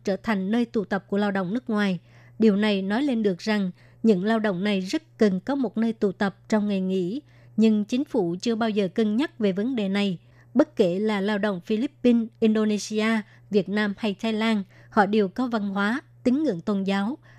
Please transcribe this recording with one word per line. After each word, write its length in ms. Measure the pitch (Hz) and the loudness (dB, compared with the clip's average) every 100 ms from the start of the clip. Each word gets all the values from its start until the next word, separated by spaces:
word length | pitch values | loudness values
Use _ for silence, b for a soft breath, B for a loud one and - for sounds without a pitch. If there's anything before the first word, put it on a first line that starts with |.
trở 120 | - 190 | -4 -4
thành 360 | - 202 185 | -2 -2 0
nơi 140 | 233 240 | 0 0
tụ 200 | 226 185 | -2 -2
tập 200 | 196 - | -4 -2
của 100 | 202 | -2
lao 140 | 208 | 0
động 220 | 196 180 | -2 -2
nước 160 | 226 - | -4 -2
ngoài. 300 | 214 202 180 b b b b | 0 0 -2 b b b b
Điều 160 | 220 196 | 4 4
này 260 | 214 196 | 2 0
nói 220 | 190 214 | 0 0
lên 200 | 294 233 | 0 0
được 160 | 208 180 | 0 -2
rằng 320 | - 214 190 - b b | -2 0 -2 -6 b b
những 200 | 226 190 | 2 2
lao 160 | 202 226 | 2 0
động 240 | 220 175 | 0 -2
này 160 | 202 196 | -2 -2
rất 380 | 185 311 - - | -2 -6 -6 0
cần 220 | 214 185 | 2 2
có 160 | - 277 | -2 -2
một 220 | 240 - | -2 -2
nơi 160 | 226 | -2
tụ 180 | 226 202 | 0 -2
tập 260 | 185 202 - - | -2 -4 -4 -2
trong 180 | 214 208 | 0 0
ngày 140 | 196 | 0
nghỉ, 400 | 185 190 175 254 - b b b | 0 -2 -2 -6 -10 b b b
nhưng 280 | 220 214 208 | 4 4 0
chính 200 | 247 294 | -2 -2
phủ 300 | 254 175 180 | 0 0 -2
chưa 140 | 240 226 | -2 -2
bao 140 | 226 | -2
giờ 180 | 208 190 | 0 -2
cân 300 | - 220 214 | 0 0 0
nhắc 220 | 330 - | -2 -2
về 120 | 208 | -2
vấn 240 | 185 226 262 | 0 -2 -2
đề 140 | 196 | -2
này. 280 | 196 202 175 b b b | 0 -2 -4 b b b
Bất 220 | 240 302 - | 0 2 2
kể 240 | 190 180 | 0 0
là 220 | 214 208 | -2 -2
lao 160 | 196 208 | -2 -2
động 240 | 208 185 | -2 -4
Philippines, 640 | - 214 277 _ 247 233 226 - | -4 -2 -4 _ 2 2 0 0
Indonesia, 640 | 226 220 214 208 - 214 220 226 202 B B | 0 2 0 -2 -4 -2 0 0 -4 B B
Việt 200 | 202 185 | 0 0
Nam 240 | 208 208 196 | 0 -2 -2
hay 180 | 220 190 | -4 -4
Thái 140 | 226 | -4
Lan, 300 | 214 226 214 190 b b | -2 0 0 -4 b b
họ 160 | - 202 | 2 2
đều 220 | 214 196 | 2 0
có 200 | - 254 | -2 -4
văn 220 | 226 202 | -2 -4
hóa, 320 | 196 202 240 - - | -2 -2 -2 -6 -4
tín 200 | 262 262 | 0 0
ngưỡng 180 | 311 175 | 0 -2
tôn 220 | 170 196 | -2 -2
giáo 340 | 190 196 202 302 b | 0 -2 -2 -6 b